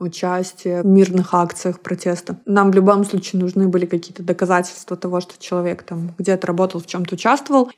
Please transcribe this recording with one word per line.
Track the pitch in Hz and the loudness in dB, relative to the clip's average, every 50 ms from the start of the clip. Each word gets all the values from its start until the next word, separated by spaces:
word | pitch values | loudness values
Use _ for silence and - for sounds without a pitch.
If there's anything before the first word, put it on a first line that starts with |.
участие | 180 170 165 - 185 180 180 185 185 185 - - - 180 175 175 | -8 -8 -6 -4 -4 -2 -2 -2 -4 -6 -8 -8 -6 -4 -2 0
в | 170 | 4
мирных | 196 190 196 190 190 180 185 180 - 185 | 6 8 8 6 6 4 0 0 2 2
акциях | 175 175 165 - - - 185 180 - | 2 2 0 -2 -6 -6 -6 -6 -6
протеста. | - - 180 180 - 180 175 175 - - 190 - - | -6 -8 -6 -4 -2 -4 -4 -4 -6 -10 -12 -8 -4
Нам | - 202 202 202 196 | 0 2 4 4 4
в | 190 | 4
любом | 190 190 202 202 196 202 | 6 6 6 4 4 2
случае | 202 202 185 185 - - 185 | 0 -2 -4 -4 -2 -2 -2
нужны | 180 180 - 196 196 185 | -2 0 0 0 0 2
были | 180 180 180 | 2 0 0
какие-то | 170 175 170 - - - - | 0 -4 -4 -6 -8 -16 -10
доказательства | 175 180 175 175 185 180 185 180 180 - - - - - 180 | -6 -4 -2 -2 0 0 2 0 0 -2 -8 -16 -12 -12 -10
того, | 175 - 180 180 180 | -8 -6 -4 -4 -4
что | 180 - - - | -6 -6 -14 -16
человек | - - 180 180 175 175 175 - | -10 -6 -4 -2 -2 -2 -4 -6
там | - - 175 170 170 175 - - | -10 -10 -8 -8 -8 -8 -6 -4
где-то | 180 202 190 185 - | -2 0 0 0 0
работал, | 185 175 175 190 185 175 170 | -2 0 0 0 0 -2 -6
в | 170 | -10
чем-то | - - 180 175 - 185 | -8 -6 -6 -6 -6 -6
участвовал, | - - 226 277 285 285 - 277 269 247 247 - | -2 0 0 0 0 0 0 2 2 2 0 -4